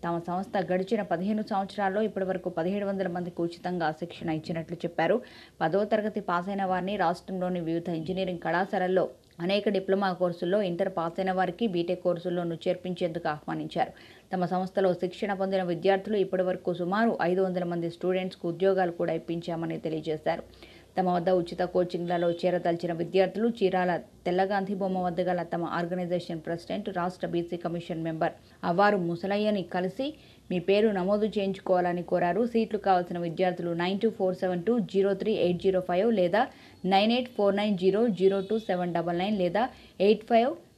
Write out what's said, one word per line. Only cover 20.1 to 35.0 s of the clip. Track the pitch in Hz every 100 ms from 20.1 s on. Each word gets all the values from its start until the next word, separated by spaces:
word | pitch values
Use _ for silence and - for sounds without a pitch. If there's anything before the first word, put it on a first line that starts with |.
| 156 - 165 - - - - - -
తమ | 185
వద్ద | 180 175
ఉచిత | 185 175 175
కోచింగ్లలో | 180 180 180 175 175 175 175
చేరదలిచిన | 170 185 175 175 170 175
విద్యార్థులు | 170 160 185 185 196 233
చీరాల | 233 190 185 180 170 - - -
తెల్లగాంధీ | 180 190 202 190 202
బొమ్మ | 190 185
వద్ద | 180 175
గల | 180 180
తమ | 170 175 165
ఆర్గనైజేషన్ | 165 170 180 175 175 170 170 156
ప్రెసిడెంట్, | 165 - 190 208 185
రాష్ట్ర | 175 180 175
బీసీ | 170 170 175
కమిషన్ | 170 170 165 165 165
మెంబర్ | 160 165 - - -
అవ్వారు | 180 175 202 208
ముసలయ్యని | 170 170 190 202 214 208
కలిసి | 175 180 185 - 269 311 - - -
మీ | 180
పేరు | 175 196 220
నమోదు | 185 180 208 214
చేయించుకోవాలని | 202 196 190 - 185 180 175
కోరారు. | 170 180 175 175 233
సీట్లు | 233 220 214 202
కావాల్సిన | 185 180 180
విద్యార్థులు | 170 160 185 175 175
నైన్ | 170 175 196
టూ | 226
ఫోర్ | 214 185 180
సెవెన్ | 190 180
టూ | 170 240
జీరో | 180 190